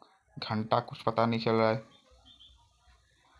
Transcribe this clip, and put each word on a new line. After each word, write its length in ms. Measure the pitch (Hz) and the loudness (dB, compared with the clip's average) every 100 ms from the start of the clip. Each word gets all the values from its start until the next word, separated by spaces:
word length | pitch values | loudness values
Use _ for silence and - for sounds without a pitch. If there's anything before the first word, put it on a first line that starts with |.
| - _ _ - | -20 _ _ -14
घंटा 440 | - 110 113 120 | -6 -6 0 -2
कुछ 220 | - - | -2 -6
पता 240 | - 113 113 | -2 0 0
नहीं 140 | 113 | 0
चल 120 | 117 | 0
रहा 180 | 113 110 | 2 2
है। 180 | 110 - - _ _ _ _ - _ _ _ _ _ _ _ _ _ | 2 -6 -20 _ _ _ _ -20 _ _ _ _ _ _ _ _ _